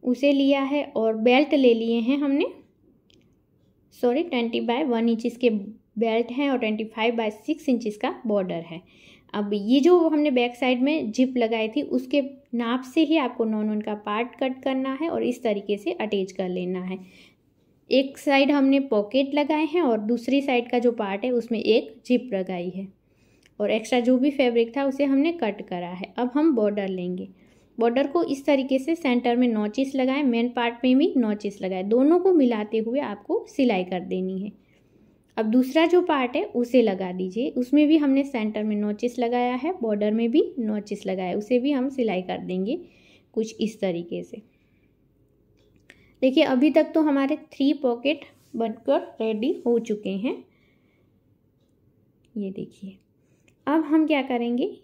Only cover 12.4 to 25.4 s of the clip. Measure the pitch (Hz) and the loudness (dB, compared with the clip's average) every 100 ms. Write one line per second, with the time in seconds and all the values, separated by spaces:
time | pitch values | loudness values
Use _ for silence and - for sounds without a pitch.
12.4 | _ 233 233 254 262 - 302 320 247 247 | _ -6 -4 -4 -2 0 2 2 0 -2
13.4 | 226 214 214 214 208 208 208 208 240 - | -2 -2 -2 -4 -4 -8 -6 -4 -4 -4
14.4 | 269 262 269 262 262 269 330 240 233 247 | -6 -4 -4 -4 -4 -4 -4 -2 -2 -2
15.4 | 233 202 202 202 330 359 214 208 190 190 | -2 -4 -4 -4 -4 -4 -2 -2 -4 -4
16.4 | 185 180 180 185 185 185 185 - - _ | -6 -4 -4 -6 -6 -10 -12 -20 -20 _
17.4 | _ _ _ _ _ 254 269 - - 269 | _ _ _ _ _ 0 0 -4 0 4
18.4 | 277 285 269 277 277 214 202 262 277 285 | 4 4 4 2 2 0 2 0 0 0
19.4 | 294 302 311 330 311 220 208 233 233 269 | 0 0 0 0 2 0 0 -2 0 0
20.4 | 277 247 240 247 240 233 208 196 254 247 | 2 0 0 0 0 0 -4 -4 -2 -2
21.4 | 233 226 - 220 - - - 247 - 190 | -2 -4 2 2 2 -14 0 0 0 -6
22.4 | 190 180 175 180 196 _ _ _ _ _ | -4 -6 -6 -8 -12 _ _ _ _ _
23.4 | _ _ 208 214 220 247 240 254 277 277 | _ _ -2 -2 0 0 2 4 2 2
24.4 | 254 233 233 240 277 269 277 269 302 339 | 0 2 0 0 -4 0 0 2 0 0